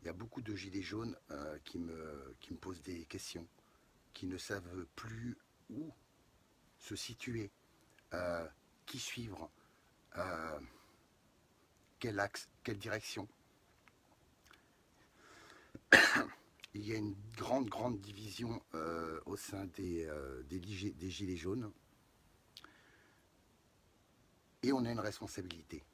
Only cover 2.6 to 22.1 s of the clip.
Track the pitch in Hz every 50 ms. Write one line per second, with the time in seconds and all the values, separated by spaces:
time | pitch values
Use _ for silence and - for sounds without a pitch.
2.6 | - 95 92 80 73 95 90 85 80 - - 95 - - - 87 82 - - -
3.6 | - - - - - - - - - - - - - 90 92 90 - - 107 98
4.6 | 90 87 87 92 87 - - - - 113 113 113 117 120 117 - - _ - -
5.6 | - - - 131 160 160 - - - - - - - - - - - - - -
6.6 | - - - - - - 107 98 - - 113 - - - 120 113 107 98 - -
7.6 | - - - - - - - - - - - 87 90 87 87 85 82 80 - -
8.6 | - - - - - - - 127 - - - 123 117 110 92 76 82 - - -
9.6 | - - - - - - - - - - - - 90 92 90 80 80 82 76 73
10.6 | - - - - - - - - - - - - - - - - - - - -
11.6 | - - - - - - - - - 120 104 101 101 101 - - - - - -
12.6 | - - 110 101 - 113 101 110 - - - 107 95 - - - - - - -
13.6 | - - - - - - - - - - - - - - - - - - - -
14.6 | - - - - - - - - - - - - - - - - - - - -
15.6 | - - - - - - - - - - - - 123 - - - - - - -
16.6 | - - - 104 104 104 113 110 104 104 98 98 104 110 - - - - 127 139
17.6 | 131 107 - 110 110 123 120 101 95 104 104 101 110 107 95 - 120 117 117 -
18.6 | - - - 80 80 82 82 82 82 80 80 78 - - 98 - - - 101 98
19.6 | 98 92 - - 95 90 85 82 82 78 76 73 69 67 67 64 67 69 80 92
20.6 | 87 101 104 92 95 101 - - 87 95 87 98 101 90 90 85 80 92 101 127
21.6 | 117 104 - - - - - - - -